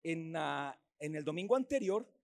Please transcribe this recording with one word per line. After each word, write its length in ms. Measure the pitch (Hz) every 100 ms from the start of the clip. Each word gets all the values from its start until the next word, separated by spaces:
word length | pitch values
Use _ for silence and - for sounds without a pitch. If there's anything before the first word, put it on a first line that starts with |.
en, 320 | 160 165 160 165
ah, 420 | 151 143 143 - _ _
en 160 | 151 156
el 100 | 151
domingo 320 | 160 202 254
anterior 520 | 262 277 196 208 240 _